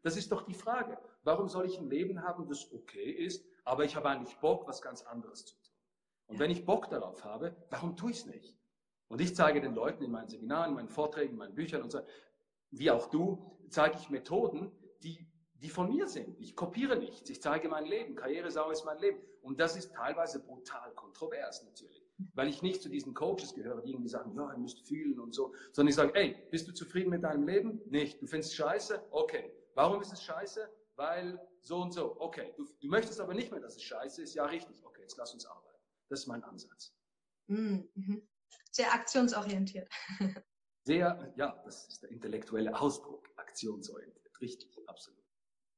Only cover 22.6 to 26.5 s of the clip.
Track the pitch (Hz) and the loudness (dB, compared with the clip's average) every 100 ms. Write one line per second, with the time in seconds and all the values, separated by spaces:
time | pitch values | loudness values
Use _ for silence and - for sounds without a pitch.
22.6 | 185 185 143 95 - - 165 196 - - | 0 0 -2 -6 -4 -2 0 0 -4 -8
23.6 | - 117 135 127 117 117 110 113 143 123 | -6 -6 -4 -4 -4 -6 -6 -6 -4 -6
24.6 | 120 - - 151 147 123 117 127 135 - | -8 -10 -6 -2 0 -2 -2 0 0 -2
25.6 | - - 147 147 143 202 156 - - | -2 6 8 10 8 8 4 2 -4